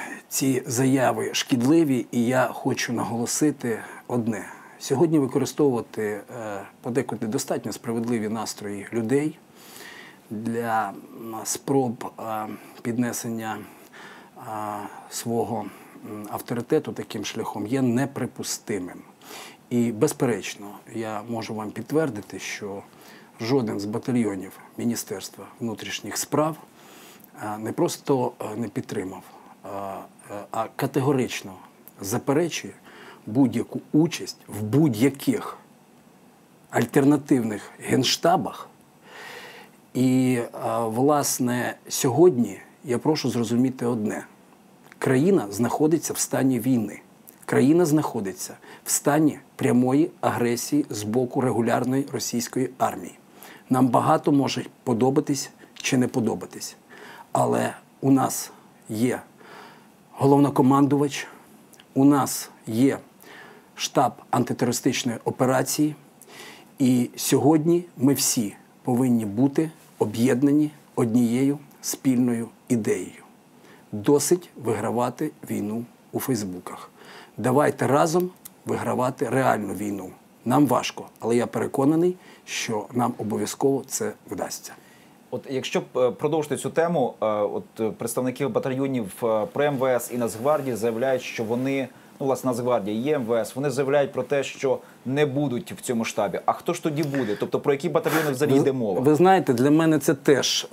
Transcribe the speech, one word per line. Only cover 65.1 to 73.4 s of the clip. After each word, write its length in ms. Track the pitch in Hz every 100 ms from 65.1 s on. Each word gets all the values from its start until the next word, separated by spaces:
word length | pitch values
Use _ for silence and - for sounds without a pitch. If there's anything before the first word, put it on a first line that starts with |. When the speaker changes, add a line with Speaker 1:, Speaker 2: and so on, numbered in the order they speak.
| 117
Speaker 1:
операції. 720 | - - 127 131 135 - 151 147 - - - - - - - -
І 300 | 127 127 123 -
сьогодні 720 | - 135 127 160 156 175 175 -
ми 160 | 127
всі 420 | 131 - - 101 - - _
повинні 420 | - 123 131 120 107
бути 460 | 101 139 139 160 - - -
об'єднані 720 | 110 110 123 123 143 147 151 - - -
однією 640 | 120 120 117 123 139 143 - -
спільною 680 | - - 135 123 123 117 113 - -
ідеєю. 560 | 120 107 101 90 - - -